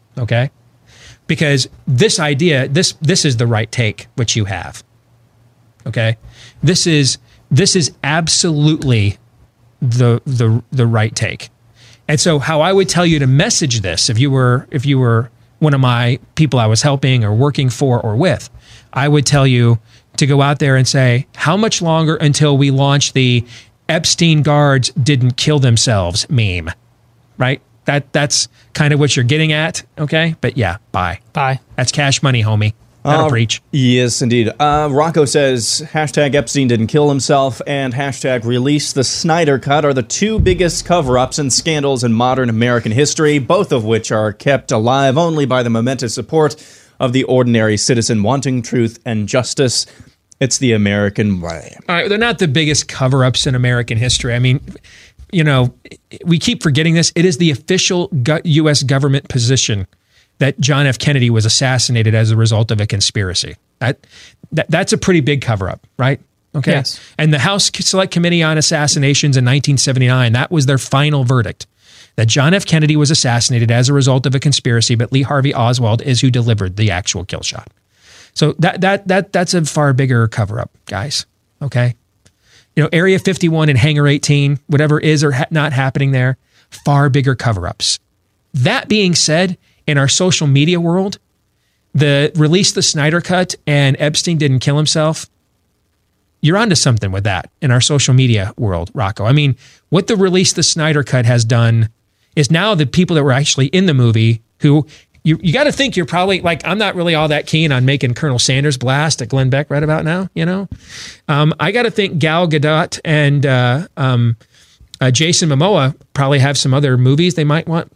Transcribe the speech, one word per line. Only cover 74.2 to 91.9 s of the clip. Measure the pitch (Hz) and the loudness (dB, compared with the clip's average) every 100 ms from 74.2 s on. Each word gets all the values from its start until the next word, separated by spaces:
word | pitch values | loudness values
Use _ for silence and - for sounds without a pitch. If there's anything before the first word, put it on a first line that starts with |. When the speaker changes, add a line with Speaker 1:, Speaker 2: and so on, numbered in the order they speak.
| 135 | 0
Speaker 1:
of | |
a | 127 | 0
conspiracy, | 147 135 131 117 - | 0 0 0 0 0
but | 117 117 | 0 0
Lee | 135 | -2
Harvey | 135 143 139 | 0 0 0
Oswald | 135 117 123 113 113 | 0 0 0 0 0
is | - 120 | -2 0
who | 131 | 2
delivered | 123 117 107 92 95 | 2 0 0 -2 -2
the | 110 | -2
actual | 90 - 87 | -2 -4 -8
kill | 87 82 | -8 -10
shot. | - 87 - _ _ _ _ - - | -10 -12 -16 _ _ _ _ -20 -18
So | - 151 - | -2 -2 2
that, | 165 190 | 0 0
that, | 185 196 196 | 0 0 0
that, | 185 196 | -2 0
that's | 180 175 | -2 0
a | 180 | -2
far | 151 - 143 | -2 0 0
bigger | 127 131 120 113 | 2 2 2 0
cover-up, | - 101 107 - _ | -2 -4 -6 -10 _
guys. | - 98 139 - - _ _ _ | -12 -10 -6 -8 -10 _ _ _
Okay. | 139 123 123 113 _ _ _ _ _ _ _ | -4 0 0 -2 _ _ _ _ _ _ _
You | - | -2
know, | 151 | 0
Area | 170 190 190 | 2 2 2
fifty-one | - 165 175 160 156 | 0 0 0 2 2
and | 131 | 2
Hangar | 151 147 147 | 2 2 2
eighteen, | 143 - 143 143 143 - | 2 2 2 2 -2 0
whatever | 147 151 151 | 0 2 2
is | 156 156 | 2 2
or | 147 | 2
ha-, | 131 - | 0 -2
not | 160 147 | -2 -2
happening | 135 135 - 135 | -2 -2 -2 0
there, | 131 127 131 _ _ _ | 0 0 -2 _ _ _
far | - - 143 143 | -8 0 2 2
bigger | 135 135 | 2 0
cover-ups. | 123 123 98 85 - - - _ _ _ _ _ | 0 -2 -2 -4 -6 -6 -6 _ _ _ _ _
That | 139 127 359 - | -2 0 -2 0
being | 214 190 | 0 2
said, | 170 - 156 190 180 _ _ - | 0 0 0 -2 -4 _ _ -2
in | 143 | 0
our | 139 | 0
social | - 185 - 151 | 0 0 0 2
media | 139 151 175 | 2 2 2
world, | 170 180 196 - _ _ _ _ _ _ _ | 0 0 -2 -6 _ _ _ _ _ _ _